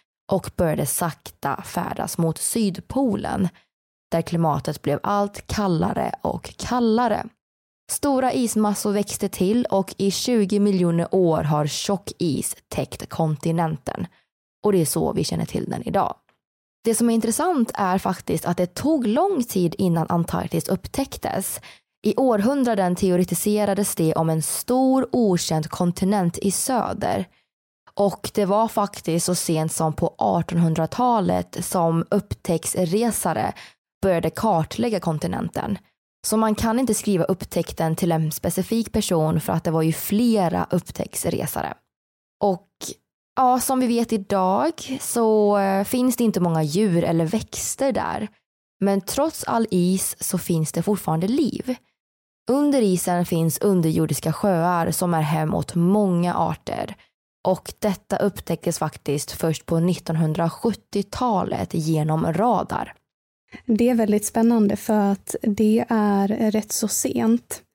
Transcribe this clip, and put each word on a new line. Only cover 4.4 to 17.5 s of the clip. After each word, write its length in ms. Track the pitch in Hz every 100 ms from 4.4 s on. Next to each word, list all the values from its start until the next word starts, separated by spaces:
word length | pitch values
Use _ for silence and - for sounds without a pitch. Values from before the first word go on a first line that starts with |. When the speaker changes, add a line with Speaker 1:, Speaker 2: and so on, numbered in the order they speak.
| 165 147 143 147
Speaker 1:
blev 180 | 143 143
allt 440 | - 202 202 - -
kallare 680 | - 202 165 180 - - -
och 320 | - - - -
kallare. 680 | - 247 233 220 240 208 226 _ _ _ _ _ -
Stora 420 | - 285 262 254
ismassor 580 | 262 233 220 208 196 214
växte 380 | 202 202 - 196
till 360 | - 185 240 233
och 300 | 196 190 -
i 140 | 196
tjugo 480 | - - 233 196 202
miljoner 480 | 202 190 175 170 -
år 320 | 190 175 165
har 240 | 151 151 147
tjock 440 | - - 202 - -
is 360 | 175 - - - -
täckt 420 | - 131 - -
kontinenten. 1000 | - 160 147 165 165 165 160 - - 175 _ _ _ _ _ 208
Och 60 |
det 100 | 190
är 40 | 151
så 280 | 165 160
vi 100 | 160
känner 220 | 156 170 -
till 240 | - -
den 140 | -
idag. 320 | - 190 - - _ _ _ _ _ _
Det 120 | 226 220
som 140 | 233
är 40 |
intressant 580 | 226 226 - 349